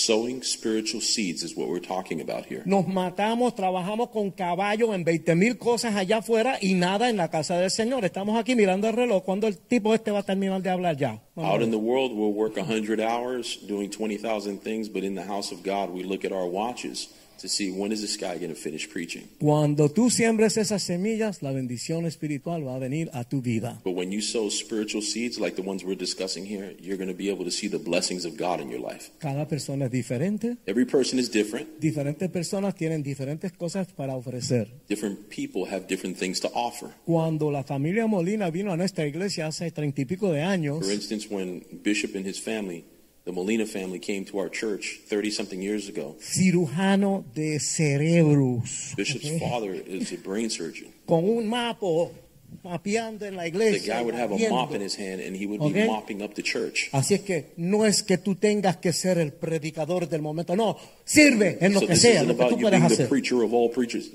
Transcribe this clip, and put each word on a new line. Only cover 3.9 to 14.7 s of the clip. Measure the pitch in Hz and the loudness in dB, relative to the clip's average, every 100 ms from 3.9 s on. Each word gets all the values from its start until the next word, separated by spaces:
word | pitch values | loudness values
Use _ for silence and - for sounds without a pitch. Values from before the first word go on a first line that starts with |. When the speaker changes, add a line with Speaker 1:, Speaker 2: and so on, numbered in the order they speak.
| 214 240 | -2 -2
Speaker 2:
con | 220 202 | -2 -4
caballo | - 175 175 202 214 226 | -2 -2 0 0 2 2
en | 196 | 2
veinte | 165 165 175 | 2 2 4
mil | 165 214 - | 6 6 4
cosas | 226 233 240 202 | 0 0 2 0
allá | 185 220 | 2 2
afuera | 220 226 240 - | 4 2 4 2
y | 190 190 | 2 4
nada | 180 202 247 | 4 4 2
en | 214 | 2
la | 160 | 0
casa | 160 151 175 | 0 0 2
del | 190 | 2
Señor. | - 226 262 185 | 2 0 0 0
Estamos | 190 208 226 | -2 0 0
aquí | 226 | 2
mirando | 254 196 190 220 | 4 6 4 2
el | |
reloj. | 220 247 190 | 2 2 2
¿Cuándo | - 190 220 | 2 0 0
el | 190 | -2
tipo | - 240 214 220 | 0 2 4 2
este | 220 | 2
va | 202 | -2
a | |
terminar | 202 196 196 190 | 0 0 0 0
de | 185 | 0
hablar | 185 180 143 | 0 0 0
ya? | 135 107 - | -2 -4 -12
Vamos | - 123 | -4 0
a | |
Speaker 1:
Out | 104 | 2
Speaker 2:
ver. | 113 | 2
Speaker 1:
in | |
the | 110 | 2
world, | 113 131 131 | 2 2 0
we'll | 104 107 104 | 0 0 2
work | 110 104 | 0 0
a | |
hundred | 92 110 107 107 | -2 -2 0 0
hours | 110 120 123 127 117 - - | 2 0 -2 -4 -6 -10 -6
doing | 104 101 | -4 -4
twenty | - 110 101 | -4 -4 -2
thousand | 113 107 101 98 | -2 -2 -2 -6
things, | 113 | -4